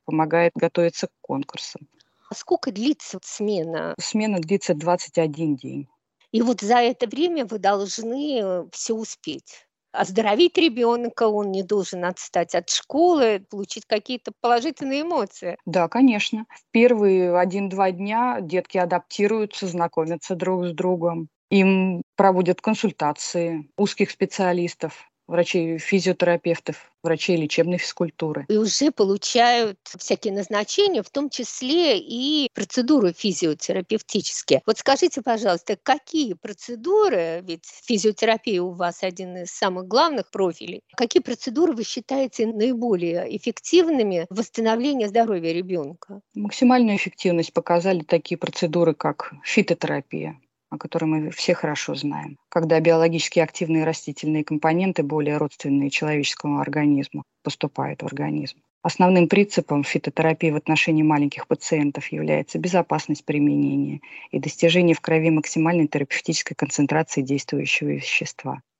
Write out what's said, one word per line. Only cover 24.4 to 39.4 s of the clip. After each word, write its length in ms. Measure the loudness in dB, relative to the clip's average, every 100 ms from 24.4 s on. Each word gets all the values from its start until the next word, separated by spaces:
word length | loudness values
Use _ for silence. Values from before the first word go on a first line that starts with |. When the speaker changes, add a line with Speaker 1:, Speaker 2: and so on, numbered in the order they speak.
| 0 0 -2 -4 -10 -10 -20 _ -4
Speaker 1:
врачей-физиотерапевтов, 1600 | 0 2 0 0 -4 0 2 2 2 2 2 0 -2 -4 -10 -12 _
врачей 340 | -2 0 0 0
лечебной 440 | 0 0 2 0
физкультуры. 640 | -4 -4 -4 -4 -6 -4 0
Speaker 2:
И 100 | 0
уже 340 | 2 2 0
получают 880 | 2 2 0 0 4 4 4 0 -4 -16 -10
всякие 360 | -4 -2 -2
назначения, 680 | -4 -2 -4 0 2 2 2
в 80 | -2
том 220 | -4 -4
числе 640 | -6 -8 -6 0 2 2 2
и 500 | -2 -6 -2 0 -2
процедуры 580 | -4 -6 -2 2 4 4
физиотерапевтические. 1500 | 0 -4 0 -2 -2 -4 -4 -2 -4 -4 -4 -4 -6 2 2 2
Вот 100 | 0
скажите, 460 | 2 2 2 0
пожалуйста, 560 | -2 0 0 0 -2 -4
какие 520 | -2 -2 -2 -4 -4
процедуры, 1080 | -6 -12 -14 -14 -8 0 4 4 2 0 -4
ведь 220 | -8 -12 -14
физиотерапия 960 | -10 -2 0 2 2 2 0 0 -2
у 80 | -2
вас 320 | -4 -6 -4
один 360 | -6 -6 -10
из 120 | -12